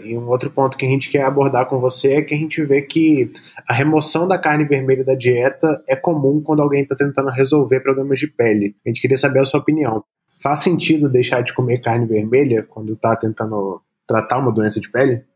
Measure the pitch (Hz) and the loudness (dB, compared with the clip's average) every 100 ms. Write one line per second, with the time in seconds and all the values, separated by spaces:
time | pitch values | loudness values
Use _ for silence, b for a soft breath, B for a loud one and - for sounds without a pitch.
0 | 113 117 120 127 139 - 135 - 131 135 | -6 -8 -2 -2 -2 0 0 0 -2 -2
1 | - 143 135 143 139 123 127 135 127 - | 0 0 0 2 2 2 0 0 -2 0
2 | 139 143 151 151 156 165 147 139 143 165 | 2 2 0 -4 -4 -4 0 0 0 0
3 | 160 147 117 B B B - 123 147 156 | 2 2 0 B B B -4 0 2 2
4 | 151 165 180 180 151 147 147 135 131 131 | 0 0 0 0 0 0 0 0 0 0
5 | 131 127 123 120 131 - 160 151 - 135 | 0 0 2 2 0 0 -2 -2 -2 -2
6 | 175 156 135 151 151 151 143 143 135 135 | 0 0 0 0 0 0 2 0 -2 -2
7 | 143 139 135 127 135 151 131 131 135 135 | -2 -2 -2 0 2 2 2 0 0 -2
8 | 139 131 151 - 117 107 101 - 123 117 | -2 -2 -2 0 2 2 0 -4 -8 -4
9 | 127 131 139 131 135 147 - 156 131 110 | 0 0 2 2 0 0 0 0 0 -4
10 | - _ _ - 139 147 190 165 - 156 | -8 _ _ -8 -2 0 0 0 0 2
11 | 143 127 120 123 120 - 127 123 120 117 | 2 2 2 0 -2 -2 -2 -2 0 -2
12 | 113 107 110 127 143 110 107 - 107 110 | 0 -2 2 2 2 0 -2 -10 -10 -2
13 | 113 110 110 107 110 104 98 92 _ _ | 0 0 -2 -4 -4 -4 -6 -8 _ _
14 | - 113 - 123 127 110 107 104 - 139 | -2 -2 0 0 0 0 0 -2 -4 0
15 | 139 120 - | 0 0 -6